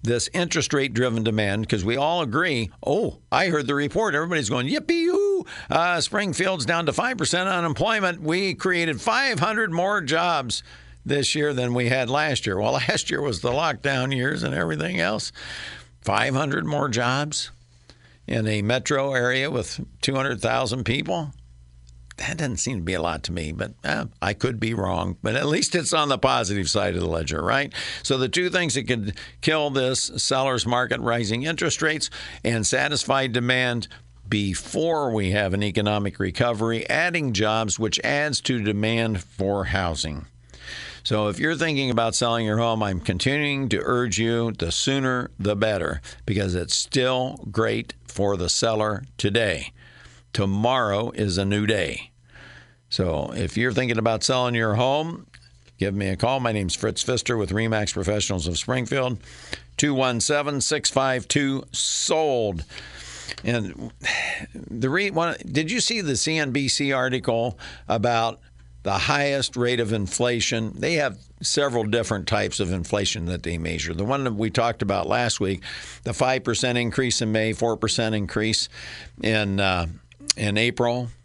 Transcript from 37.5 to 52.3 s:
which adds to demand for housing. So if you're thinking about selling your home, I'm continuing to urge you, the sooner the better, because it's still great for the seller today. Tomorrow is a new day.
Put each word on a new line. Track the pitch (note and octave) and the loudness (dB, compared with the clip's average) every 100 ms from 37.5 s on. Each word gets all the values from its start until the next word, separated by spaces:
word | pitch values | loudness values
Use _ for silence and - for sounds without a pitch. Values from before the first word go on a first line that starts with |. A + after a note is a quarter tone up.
| A2 A2 G#2 | 2 0 0
which | A2 - | 0 0
adds | A2 C#3+ D3+ C#3 | 0 0 0 -2
to | - B2+ | -2 0
demand | G#2 G#2 A2 A2+ A2+ G#2 | 0 0 2 2 0 0
for | - - G2 G2+ F#2 | -4 -2 0 0 0
housing. | F#2+ F2+ D#2 D#2 D2 D2 - - - - - - - | 0 0 -2 -4 -8 -12 -20 -20 -20 -16 -14 -14 -10
So | - G#2+ G#2 | -2 2 2
if | F#2 | 0
you're | D3+ | 0
thinking | D#3+ E3 C#3+ C3+ | 0 0 0 2
about | A#2 A#2 - | 2 2 2
selling | A#2+ A#2 | 2 2
your | A2 G#2+ | 2 2
home, | A#2 A2+ | 2 2
I'm | G#2 F#2 | 0 0
continuing | - F2+ - C#3+ D3 C#3 C3+ | -2 0 0 0 0 -2 0
to | G2+ | 0
urge | - B2 B2 G#2+ | 0 0 0 0
you, | A#2 A#2 A#2 | 2 2 0
the | G#2+ E2 | -2 -2
sooner | - - C#3 C3 B2+ - - | 0 0 2 0 0 -4 -2
the | G2 | 0
better, | G#2 A2 G2+ D#2+ C#2+ - - | 2 2 2 -2 -4 -8 -12
because | - G2+ G2 F2+ | 0 2 2 0
it's | F2 | 0
still | - - C3+ B2+ B2+ B2+ - A2+ | -2 0 2 2 2 -2 -4 -6
great | G#2 A2 A2 A#2 - - | 0 0 0 -4 -14 -14
for | - G2+ G2 | -2 0 0
the | F2 | 0
seller | - A#2 A2 G#2+ G2+ C3 - | 2 2 2 0 -2 -6 -2
today. | G#2+ G#2 G#2+ D#2 C2 - - - - - - | 0 2 2 0 -6 -14 -20 -20 -20 -20 -6
Tomorrow | - G2 G2 A2+ C3 A2 G2+ A#2 | 0 0 2 4 4 4 2 0
is | - G2+ F2+ | 0 0 2
a | |
new | G2 G#2 | 2 2
day. | G#2 G#2+ - - - _ - | 2 2 0 -4 -12 _ -20